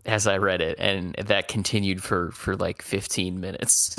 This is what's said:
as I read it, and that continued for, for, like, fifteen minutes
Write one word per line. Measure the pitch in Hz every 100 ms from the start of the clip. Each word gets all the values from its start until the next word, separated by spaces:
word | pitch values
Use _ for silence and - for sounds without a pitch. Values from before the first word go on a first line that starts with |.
as | - 107 104
I | 98
read | 98 90
it, | 82 -
and | 101 98 87
that | - 101 101 -
continued | 107 92 107 98 92
for, | - 92 87
for, | - - 95
like, | 90 -
fifteen | - 95 - - 92 92
minutes | 92 - - - -